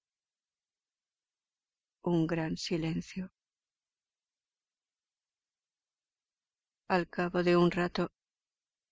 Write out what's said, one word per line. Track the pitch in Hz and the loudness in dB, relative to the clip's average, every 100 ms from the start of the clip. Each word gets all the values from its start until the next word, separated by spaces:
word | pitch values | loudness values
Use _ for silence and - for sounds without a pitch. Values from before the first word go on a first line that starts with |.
| _ _ _ _ _ _ _ _ _ _ _ _ _ _ _ _ _ _ _ _ | _ _ _ _ _ _ _ _ _ _ _ _ _ _ _ _ _ _ _ _
Un | 175 170 160 | -2 0 0
gran | 165 160 175 | -2 -4 -6
silencio. | - 170 160 175 - 185 185 _ _ _ _ _ _ _ _ _ _ _ _ _ _ _ _ _ _ _ _ _ _ _ _ _ _ _ _ _ _ _ _ _ _ _ - | -4 -4 -2 -4 -6 -10 -12 _ _ _ _ _ _ _ _ _ _ _ _ _ _ _ _ _ _ _ _ _ _ _ _ _ _ _ _ _ _ _ _ _ _ _ 0
Al | 185 170 | 0 0
cabo | - 175 180 | -4 -2 0
de | 175 175 | 4 6
un | 175 | 4
rato, | 175 175 - 175 - _ _ _ _ _ _ _ | 2 -2 -2 -6 -8 _ _ _ _ _ _ _